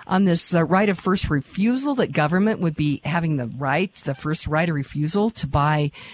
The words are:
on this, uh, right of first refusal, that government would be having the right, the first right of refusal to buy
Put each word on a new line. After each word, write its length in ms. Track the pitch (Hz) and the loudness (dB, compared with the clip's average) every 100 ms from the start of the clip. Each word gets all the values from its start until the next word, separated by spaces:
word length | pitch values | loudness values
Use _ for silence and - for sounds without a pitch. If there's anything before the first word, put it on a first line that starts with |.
| - | -4
on 200 | 185 196 | 0 2
this, 280 | 170 - | 2 2
uh, 100 | 170 | 2
right 260 | 165 185 208 | 2 2 2
of 100 | 180 | 0
first 320 | - 190 - | 0 0 2
refusal, 640 | 147 - - 214 254 285 254 | -2 -2 -2 0 0 0 0
that 160 | 185 | 0
government 480 | 139 151 180 208 214 | 0 2 2 2 0
would 160 | 175 151 | -2 0
be 260 | 147 139 | 0 -2
having 340 | 143 170 165 143 | -2 -2 0 -2
the 100 | 120 | -4
right, 440 | 117 139 147 214 - | -4 -2 0 -2 -4
the 180 | - | -8
first 320 | 135 151 160 - | -4 -4 -4 -2
right 240 | 156 170 | 0 0
of 60 | 147 | -2
refusal 560 | 135 147 151 196 220 | -4 -4 -2 0 0
to 160 | - 139 | -2 -2
buy 420 | 147 147 151 147 - - | 2 2 2 0 -4 -16